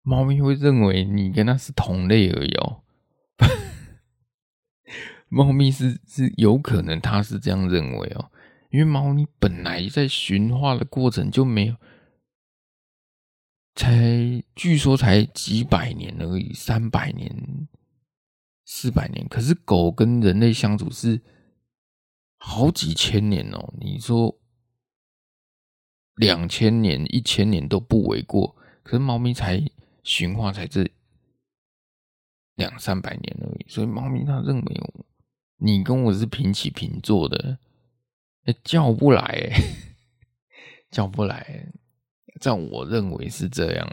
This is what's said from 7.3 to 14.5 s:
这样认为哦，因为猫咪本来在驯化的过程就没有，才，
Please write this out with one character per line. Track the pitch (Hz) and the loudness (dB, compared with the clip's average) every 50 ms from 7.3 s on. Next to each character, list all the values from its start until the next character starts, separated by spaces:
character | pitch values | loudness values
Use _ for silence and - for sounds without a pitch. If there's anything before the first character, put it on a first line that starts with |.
| 107 | -6
这 | 95 - 98 | -6 -4 -2
样 | 92 95 95 90 | 0 0 0 0
认 | 90 87 76 65 62 | 0 0 0 -2 -6
为 | 50 50 - - | -6 -8 -8 -8
哦， | - - - _ _ - _ _ _ _ _ | -10 -12 -12 _ _ -20 _ _ _ _ _
因 | - 139 | 0 2
为 | 156 | 2
猫 | 156 147 135 139 143 139 | 2 2 0 0 0 0
咪 | 147 147 - _ | 0 0 -2 _
本 | _ - 101 87 87 | _ 0 0 0 -2
来 | 85 85 87 87 87 | -8 -6 -6 -4 -6
在 | 104 - 147 143 | -4 0 0 0
驯 | 131 - - - - 98 98 104 113 120 | 0 -2 -4 -4 0 0 2 2 2 0
化 | 131 143 139 127 | 0 0 0 0
的 | 120 131 | 0 -4
过 | 135 - 135 127 123 | -4 -2 0 0 0
程 | - - 95 98 | 0 0 -4 0
就 | - 131 135 | 2 2 2
没 | 127 117 104 101 | 2 2 0 0
有， | 113 117 - _ - - _ _ _ _ _ _ _ _ _ _ _ _ _ _ _ _ _ _ _ _ _ _ _ _ _ _ _ _ _ _ _ _ _ _ _ _ | 0 -2 -6 _ -20 -20 _ _ _ _ _ _ _ _ _ _ _ _ _ _ _ _ _ _ _ _ _ _ _ _ _ _ _ _ _ _ _ _ _ _ _ _
才， | - 120 123 117 117 117 117 120 120 120 120 123 120 - _ | -2 2 4 4 6 4 4 2 2 0 0 -2 -6 -8 _